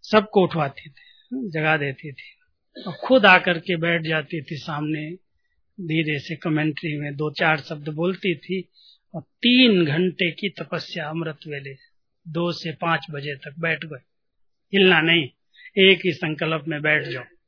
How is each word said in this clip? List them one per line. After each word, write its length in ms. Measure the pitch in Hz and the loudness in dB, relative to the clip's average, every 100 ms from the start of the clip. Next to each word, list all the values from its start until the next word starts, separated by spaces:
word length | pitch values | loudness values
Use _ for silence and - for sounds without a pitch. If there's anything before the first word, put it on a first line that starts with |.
सबको 380 | - 214 208 208 | 4 2 4 2
उठवाती 480 | 175 165 143 - - | 2 0 -4 -6 -20
थी, 580 | _ _ _ _ 254 233 | _ _ _ _ -10 -8
जगा 260 | 156 156 156 | -2 0 0
देती 360 | 143 135 151 | 0 -6 -12
थी 720 | 135 - _ _ _ _ - | -16 -20 _ _ _ _ -16
और 120 | - | -8
खुद 320 | 151 - 262 202 | -6 4 6 8
आकर 320 | 180 180 170 | 6 6 -2
के 180 | 160 170 | -2 -2
बैठ 260 | 170 170 | 0 -2
जाती 380 | 160 156 147 170 | 0 -4 -4 -8
थी 140 | 143 151 | -8 -12
सामने, 540 | - 147 151 156 151 180 _ _ _ _ _ - | -8 -6 -4 -6 -6 -12 _ _ _ _ _ -14
धीरे 400 | 175 156 156 147 | -4 -2 0 -2
से 180 | - 151 | -6 -6
commentary 600 | - 151 156 151 170 147 | -2 0 0 -2 -6 -6
में 200 | 147 143 | -6 -6
दो 140 | 151 | -6
चार 300 | 147 170 156 | 0 0 0
शब्द 280 | 135 156 147 | -4 -10 -8
बोलती 460 | 151 175 185 202 | -4 -4 -2 -4
थी 340 | 165 - 185 180 _ _ _ _ | -4 -4 -8 -8 _ _ _ _
और 80 | 170 | -16
तीन 640 | - _ 240 247 254 196 | -16 _ 2 6 6 6
घंटे 460 | 160 151 185 165 180 | 2 2 0 0 -4
की 180 | 151 202 | -4 -8
तपस्या 600 | - 160 170 - 170 151 | -8 -8 -8 -8 -10 -8
अमृत 300 | 160 160 151 160 | -6 -8 -10 -12
वेले, 280 | 143 139 135 _ _ _ _ - | -12 -12 -18 _ _ _ _ -10
दो 260 | 156 175 | -4 -4
से 200 | 165 165 | -4 -8
पाँच 340 | 156 170 160 - | -6 -2 -2 -4
बजे 240 | 147 139 | -10 -10
तक 200 | 139 147 143 | -10 -14 -6
बैठ 260 | 165 156 | -4 -4
गए, 180 | 160 139 _ _ _ _ _ _ _ | -6 -14 _ _ _ _ _ _ _
हिलना 280 | 196 190 170 | 4 6 6
नहीं, 280 | 160 170 139 _ _ _ - 202 | 4 2 0 _ _ _ -8 4
एक 280 | 190 180 185 | 6 6 2
ही 60 | |
संकल्प 520 | 147 165 156 160 160 151 | -2 -4 -4 -2 -2 -4
में 140 | 151 | -4
बैठ 200 | 151 151 | 2 0
जाओ। 340 | - 135 120 _ | 0 -8 -10 _